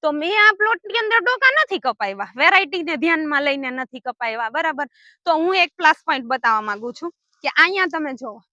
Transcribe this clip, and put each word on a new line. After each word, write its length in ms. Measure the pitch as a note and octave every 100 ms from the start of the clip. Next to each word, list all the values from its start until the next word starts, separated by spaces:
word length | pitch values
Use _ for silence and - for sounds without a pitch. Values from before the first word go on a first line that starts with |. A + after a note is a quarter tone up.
તો 100 | D#4
મેં 220 | D4 D#4+ G#4+
આ 120 | G#4 G4+
પ્લોટની 400 | G#4+ A4 G#4+ A#4
અંદર 220 | A4 A4+
ડોકા 320 | F4+ B4 C5
નથી 280 | C#5+ D#5 F#4+
કપાવ્યા, 520 | C4 A3+ G#3 G3 G3 G#3
વેરાયટીને 600 | D#4 F#4+ F#4+ F4+ D#4+ D#4
ધ્યાનમાં 480 | D#4 E4 D4+ D4
લઈને 260 | C#4+ C#4 C4
નથી 300 | B3+ C4 B3+
કપાવ્યા, 500 | B3+ B3+ A#3 A3+ A3+
બરાબર? 360 | C4 E4 C#4 C#4+ _ _ _ -
તો 80 |
હું 220 | D#4+ E4 F#4+
એક 160 | F4 _
પ્લસ 180 | E4 D#4 -
પોઇન્ટ 200 | C#4 A#3
બતાવવા 360 | B3+ B3 A3
માંગુ 300 | G#3+ G#3 A#3
છું 200 | A#3+ E4+ - _ _
કે 60 | -
અહીંયા 380 | - E4 G4 F#4
તમે 280 | E4 D4+
જુઓ 280 | B3+ B3 G#3 _